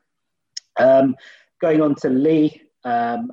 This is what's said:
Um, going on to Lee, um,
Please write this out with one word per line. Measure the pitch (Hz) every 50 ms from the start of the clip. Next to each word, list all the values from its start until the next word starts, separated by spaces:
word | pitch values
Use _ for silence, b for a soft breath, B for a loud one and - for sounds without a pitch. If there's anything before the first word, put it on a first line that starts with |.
| _ _ _ _ _ _ _ _ _ _ - - _ _ -
Um, | - - - 135 135 135 135 123 B B B B B B B B -
going | - 165 156 156
on | 156 151 143
to | - - 143
Lee, | 127 131 143 156 160 156 151 151 - - _ _ _ _ -
um, | 123 120 117 117 117 117 113 117 123